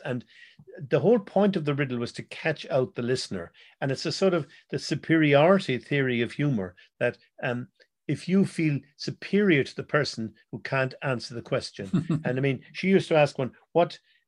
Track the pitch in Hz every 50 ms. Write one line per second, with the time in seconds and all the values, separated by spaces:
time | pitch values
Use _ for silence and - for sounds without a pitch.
0 | - 147 127 127 113 _ _ - - - _ - - - - - 160 120 - 147
1 | 135 180 233 240 196 - - 190 202 208 196 180 151 147 143 139 147 139 127 120
2 | 120 113 - - 113 - - - - 165 156 - - - - 139 131 156 - -
3 | 123 120 131 127 - - 95 92 85 85 - _ - - _ - - 139 135 -
4 | - 170 143 - - 190 180 170 147 - - - _ _ - - - - 170 139
5 | - - 151 165 156 147 143 139 147 170 196 196 190 - 131 117 - - 147 143
6 | 135 131 123 117 120 107 - - 143 147 139 107 95 90 90 _ - _ _ -
7 | 123 123 117 - _ _ _ - - 139 120 123 127 - _ _ _ _ _ _
8 | _ - 151 139 - - 175 196 190 - - - 165 156 147 135 - _ _ -
9 | - - 135 - - - - 196 214 202 175 143 123 - - - 131 - - 151
10 | 139 - - - 113 110 - _ _ _ - 117 - - - 135 131 127 - -
11 | - 147 131 117 110 - 127 117 110 - - 123 107 - - - - - - 175
12 | 160 - 165 147 - 127 127 131 131 139 135 120 - - - - - 180 196 185
13 | - - 170 156 147 143 - - 135 120 - _ _ _ - 160 175 160 - -
14 | _ _ _ _ _